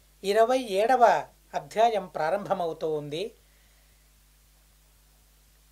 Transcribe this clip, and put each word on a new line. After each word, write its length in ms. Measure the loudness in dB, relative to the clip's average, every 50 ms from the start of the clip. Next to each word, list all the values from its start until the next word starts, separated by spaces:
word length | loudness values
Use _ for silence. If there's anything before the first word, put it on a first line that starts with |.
| _ _ _ _ -6
ఇరవై 340 | -2 2 4 4 4 2 -2
ఏడవ 680 | -2 -2 -2 0 2 2 4 6 6 6 6 4 0 -6 -14 _ _ _ -10
అధ్యాయం 520 | -10 -10 -6 -2 0 0 2 2 -2 -6
ప్రారంభమవుతూ 880 | -6 -6 -4 -4 -2 -2 -4 -4 -4 -4 -4 -4 -6 -6 -6 -6 -6 -6
ఉంది. 400 | -6 -6 -8 -8 -8 -10 -10 -12 _ _ _ _ _ _ _ _ _ _ _ _ _ _ _ _ _ _ _ _ _ _ _ _ _ _ _ _ _ _ _ _ _ _ _ _ _ _ _ _ _ _ _ _ _ _ _